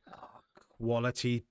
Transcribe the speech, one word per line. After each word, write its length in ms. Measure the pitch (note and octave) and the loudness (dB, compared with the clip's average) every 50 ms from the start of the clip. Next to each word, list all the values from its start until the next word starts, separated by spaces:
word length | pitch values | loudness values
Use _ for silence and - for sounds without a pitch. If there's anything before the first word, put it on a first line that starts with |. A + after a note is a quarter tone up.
| - - - - - - - - - _ - - - _ _ - | -20 -20 -20 -18 -18 -18 -20 -20 -20 _ -20 -20 -20 _ _ -4
Quality 680 | A#2 A2+ A#2 A#2 A#2+ B2 - - - B2 A#2+ A#2 - _ | 0 2 2 2 2 0 0 0 2 2 2 2 -2 _